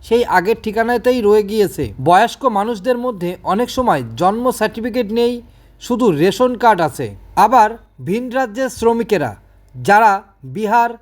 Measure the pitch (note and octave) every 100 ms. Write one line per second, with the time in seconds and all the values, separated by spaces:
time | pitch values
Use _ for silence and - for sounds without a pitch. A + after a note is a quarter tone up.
0 | - A#3 A#3 F3+ F3+ G#3+ A3 G#3 A3+ A#3+
1 | B3+ B3+ G3+ G#3+ G3+ A3 G3 - B2+ G2
2 | C3+ F3+ A#3 - C4+ G3+ G#3+ A3 G#3+ A#3+
3 | B3 G3+ F3 F3+ D3 F#3+ B3 - A#3+ D#3
4 | A#2 A2+ F3 A3 B3+ - G#3+ A3 A#3 A#3
5 | G#3 A3+ A#3+ A#3+ - - _ _ - A#3
6 | A#3 D3 F3+ - B3+ A#3+ A#3+ G3+ D#3+ -
7 | A#2 G2+ - - G#3+ B3+ G#3+ A3+ _ _
8 | C3 G#3+ B3+ B3 B3+ G#3 C4 - A3+ A#3
9 | A3+ G3 C3 G2 _ _ _ B2+ B2 G#3
10 | A3 G3 - _ C3+ C#3 G#3+ A#3 A#3 A3+